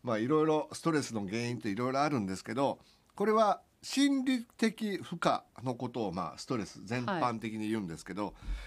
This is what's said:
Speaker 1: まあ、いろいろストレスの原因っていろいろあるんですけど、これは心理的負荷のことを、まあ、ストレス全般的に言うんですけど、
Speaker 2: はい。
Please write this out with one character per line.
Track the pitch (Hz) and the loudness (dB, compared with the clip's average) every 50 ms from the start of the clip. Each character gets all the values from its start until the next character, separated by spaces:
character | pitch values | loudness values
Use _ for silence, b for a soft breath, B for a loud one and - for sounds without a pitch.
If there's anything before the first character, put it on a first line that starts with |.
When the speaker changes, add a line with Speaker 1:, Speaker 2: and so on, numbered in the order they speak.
| - | -4
Speaker 1:
ま | 120 113 | -2 0
あ、 | 107 | 0
い | 110 127 | 2 4
ろ | 156 156 151 | 4 4 6
い | |
ろ | 160 156 151 143 - 117 | 4 4 2 2 -2 -8
ス | - - | -2 0
ト | 165 160 | 2 2
レ | 147 | 2
ス | 127 - 113 | 2 0 -2
の | 107 101 | -4 -2
原 | 92 101 117 | -2 -2 -2
因 | 120 120 123 | -2 -2 -4
っ | 117 | -4
て | - 110 | -2 -2
い | 98 | -2
ろ | 107 123 131 | 0 0 0
い | 131 | 2
ろ | 135 143 | 2 2
あ | 156 | 2
る | 147 123 | 2 0
ん | 101 | 0
で | 92 95 | 0 -2
す | 90 - | -6 -6
け | - 110 | -6 -2
ど、 | 127 139 127 - - b b b b b b _ | 0 0 0 0 -2 b b b b b b _
こ | - 202 | 0 2
れ | 220 214 | 4 4
は | 226 220 208 180 - - _ _ _ - | 6 4 4 2 0 -4 _ _ _ -12
心 | - - 262 277 277 277 269 254 | -4 2 4 4 4 4 2 2
理 | 269 262 240 233 - _ - | 2 0 0 0 -6 _ 0
的 | 233 226 202 - 220 208 196 - | 0 0 2 0 -2 -2 -2 -4
負 | 120 - 175 170 - | -6 -8 -6 0 2
荷 | 160 120 - - _ _ - 120 | 2 2 2 -2 _ _ -6 -4
の | 131 123 | -4 -4
こ | 123 131 113 | -4 -4 -4
と | - 127 110 95 | -2 -2 -2 0
を、 | 85 | 0
ま | 92 87 78 - | -2 -4 -4 -6
あ、 | - | -8
ス | - | -6
ト | - 131 117 | -2 -2 -2
レ | 95 | -2
ス | - - - - | -4 -8 -14 -8
全 | 92 117 127 123 | -4 -4 -2 -2
般 | 117 196 165 135 123 117 110 | -2 0 2 2 0 0 -2
的 | 113 110 107 | -4 -6 -4
に | 110 107 107 | -4 -2 0
言 | 110 110 | 0 0
う | |
ん | 101 | -2
で | 85 80 | -4 -6
す | 78 - | -10 -10
け | - 95 | -10 -6
ど、 | 95 104 | -4 -4
Speaker 2:
は | 90 B | -6 B
い。 | B B B B B B | B B B B B B